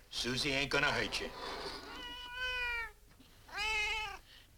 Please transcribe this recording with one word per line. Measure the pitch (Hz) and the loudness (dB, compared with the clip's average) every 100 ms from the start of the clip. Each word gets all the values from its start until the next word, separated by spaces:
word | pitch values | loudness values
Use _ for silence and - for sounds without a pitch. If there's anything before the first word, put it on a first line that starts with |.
| - | -6
Susie | - 117 127 143 | -2 2 2 4
ain't | 135 139 | 2 4
gonna | 143 143 | 6 6
hurt | 120 98 - | 4 2 0
you. | 85 - - - - - - 494 494 494 494 494 508 494 480 466 453 - - - - - - 381 440 427 427 440 427 - - - - | -2 -6 -6 -4 -6 -6 -10 -10 -8 -8 -6 -2 0 0 0 0 -4 -8 -20 -20 -20 -20 -8 -2 0 2 2 0 -2 -6 -14 -20 -20